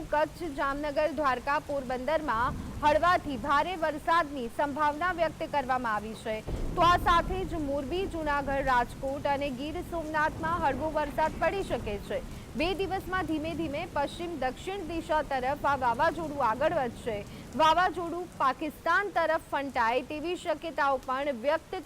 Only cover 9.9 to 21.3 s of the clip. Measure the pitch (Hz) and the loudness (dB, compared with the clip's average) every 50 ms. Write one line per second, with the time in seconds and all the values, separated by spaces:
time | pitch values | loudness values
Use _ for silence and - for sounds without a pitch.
9.9 | 339 330 311 311 311 302 302 311 311 - 320 320 339 339 320 277 262 247 302 311 | -6 -6 -4 -2 0 2 2 2 0 -2 -2 -2 0 2 0 0 0 0 -2 -2
10.9 | 302 311 302 294 - - 311 311 - - 339 320 392 392 349 - 320 240 - 220 | 0 -2 -2 -2 0 0 0 0 0 0 0 0 0 -2 -2 -2 -4 -4 -2 -4
11.9 | 202 202 - - 214 175 - - - - - - - 226 311 359 381 302 381 320 | -6 -6 -6 -6 -6 -6 -6 -8 -10 -12 -12 -8 -4 -2 0 0 0 -2 -2 -2
12.9 | 370 381 - 330 370 370 339 311 320 302 302 330 339 294 330 302 277 302 359 - | -2 -4 -4 -2 -2 -2 0 -2 -2 -2 -2 -4 -4 -4 -4 -4 -4 -6 -6 -4
13.9 | - 294 285 - - - 349 339 349 269 262 262 254 - - 381 381 403 339 302 | -2 -2 -2 -2 -4 -6 -6 -6 -4 -2 -4 -4 -4 -4 -8 -6 -6 -6 -6 -6
14.9 | 339 330 - - 302 311 294 - 277 262 247 262 294 - - 285 285 262 262 240 | -6 -6 -2 0 0 0 0 0 -2 -2 0 -2 -2 0 2 0 2 2 2 0
15.9 | 226 247 311 330 311 330 330 294 294 285 254 220 220 240 294 320 349 311 262 240 | 2 4 2 2 2 0 -6 -4 -2 0 0 0 2 2 0 2 2 2 0 -2
16.9 | 202 - - 240 214 202 196 - - - - - - 240 311 311 320 339 370 381 | -4 -6 -6 -4 -4 -4 -6 -10 -12 -14 -14 -8 2 4 6 6 8 6 4 4
17.9 | 311 359 339 339 339 349 359 - - - 302 262 262 - 330 302 - - - 330 | 2 -2 -4 -4 -4 -6 -6 -8 -2 2 2 2 2 0 -4 -6 -6 -4 0 2
18.9 | 339 381 403 392 - 359 330 311 320 330 - - 339 285 277 277 - 254 226 226 | 2 4 2 2 2 2 2 2 2 0 -2 -2 -4 -2 -2 -2 0 2 2 4
19.9 | 247 269 247 226 302 302 277 349 359 - - 359 302 - 330 330 262 302 294 277 | 2 0 0 -2 -6 -6 -4 -4 -4 -4 -2 -4 -4 -4 -4 -6 -2 2 2 2
20.9 | 269 262 - 269 262 269 285 294 | 2 0 0 -4 -4 -2 -2 -2